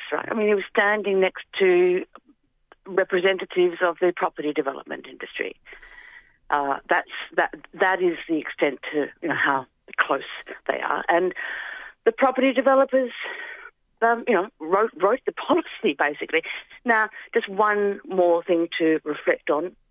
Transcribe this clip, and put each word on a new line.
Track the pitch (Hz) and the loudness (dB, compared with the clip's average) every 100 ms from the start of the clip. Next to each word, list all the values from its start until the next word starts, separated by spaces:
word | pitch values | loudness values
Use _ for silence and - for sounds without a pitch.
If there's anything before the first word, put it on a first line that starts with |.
| - | -6
right? | 151 - | -6 -4
I | |
mean, | 226 214 | -2 2
he | 208 | 2
was | 180 | 0
standing | - 202 214 202 190 | 0 2 2 0 2
next | 185 - - - | 2 0 -10 0
to | 190 180 180 180 - - _ _ _ _ _ - - | 4 6 4 2 -4 -14 _ _ _ _ _ -20 -6
representatives | 185 - 185 180 190 185 - 180 170 | -2 0 0 2 0 -2 2 2 2
of | 180 165 | -2 2
the | 180 170 | 0 2
property | 180 - 151 | -2 -4 -4
development | 151 135 135 - 135 - | -2 -4 -6 -10 -12 -14
industry. | 131 - - - - - - - - - - - _ - | -16 -12 -8 -8 -10 -20 -20 -20 -20 -20 -20 -20 _ -2
Uh, | 147 143 139 - | -2 0 -4 0
that's, | 175 - - - - | 0 0 -8 -6 -2
that, | 170 160 - 165 | -2 -4 -18 -2
that | 190 185 | 0 2
is | 180 160 - | 0 0 -2
the | 160 | -4
extent | - - 151 127 - | -4 -2 -2 -2 -6
to, | 151 139 - | -4 -4 -6
you | 170 | -6
know, | 135 | 0
how | 147 135 131 _ - - | 0 0 -4 _ -8 -4
close | - 139 - - - - - | -2 -2 -4 -14 -16 -10 -6
they | - | -4
are. | - - - | -2 -2 0
And | 170 185 - - - - - - - - | 2 0 -4 -8 -10 -12 -14 -16 -4 -2
the | |
property | 226 262 262 262 | 2 2 4 2
developers, | 254 254 269 269 262 254 - - - - - - - _ _ | 4 4 4 4 2 0 -4 -10 -10 -14 -16 -20 -20 _ _
um, | 226 233 240 | 0 2 2
you | |
know, | 202 202 - | 0 0 -6
wrote, | 156 190 220 151 | 0 2 0 0
wrote | 185 254 - | 0 0 -2
the | |
policy, | - - 277 - - 214 143 | -6 0 0 0 -4 -2 0
basically. | 147 147 - 156 - - - - 247 | -2 -4 -4 -4 -4 -8 -14 -6 0
Now, | 220 214 - - | 2 0 -4 -6
just | 233 220 | -4 -2
one | 190 208 208 202 196 - | 0 2 2 0 -2 -4
more | 185 175 170 | 2 4 4
thing | 170 170 170 - | 2 0 0 0
to | 160 156 | 2 2
reflect | 151 147 - 170 - | -2 -4 -2 -2 -2
on, | 151 175 - _ | -4 -4 -10 _